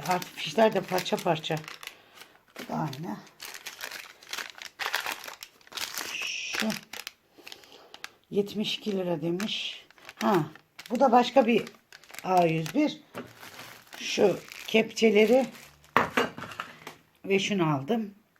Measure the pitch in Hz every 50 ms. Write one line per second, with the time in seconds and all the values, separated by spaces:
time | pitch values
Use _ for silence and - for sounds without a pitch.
0 | 151 170 180 180 - - - - - 165 - 226 220 220 214 190 190 - 190 180
1 | - - - 175 - 180 160 160 - - 160 156 - - - - - - - -
2 | _ _ - - - - _ _ _ _ - - - - - - 165 143 131 135
3 | 170 202 214 - - - - - - - - - - - - - - - - -
4 | - - - _ - - - - - - - - - - _ - - - - -
5 | - - - - - - - - - - _ _ _ - - - - - - -
6 | - - - - - - - - - - - - 220 220 - - - - - -
7 | - - - _ _ _ _ - - - - - - - - - - - - -
8 | - - _ _ _ - - 202 202 202 196 202 214 - - - - 214 196 190
9 | 180 175 170 151 151 170 170 185 214 214 - - - - - - - - - -
10 | - - - - 220 226 208 170 151 - - - _ _ _ - - - 233 208
11 | 277 254 233 247 233 - - 269 240 226 233 - - - - - _ _ - -
12 | - - - - - 175 185 180 175 165 165 160 160 - - 285 302 277 - -
13 | - _ - - - - - - - - - - - - - - - _ - -
14 | - - - - 208 190 170 - - - - - - - - 220 220 220 - -
15 | 220 220 202 208 220 208 240 269 247 233 - - - - - _ _ - - -
16 | - - - - - - - - - - - - - - - - - - - -
17 | _ _ _ _ - 190 196 196 190 - 208 185 165 156 147 135 135 - 240 233
18 | 214 196 - - _ _ _ _